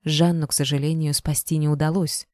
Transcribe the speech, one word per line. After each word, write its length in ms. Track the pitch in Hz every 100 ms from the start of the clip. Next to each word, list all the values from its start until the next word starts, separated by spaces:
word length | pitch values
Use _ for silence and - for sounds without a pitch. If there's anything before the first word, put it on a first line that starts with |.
Жанну, 440 | 156 151 170 170 151
к 60 |
сожалению, 600 | - 135 143 147 160 151
спасти 440 | 143 - 143 - 156
не 100 | 151
удалось 600 | 147 151 180 156 - -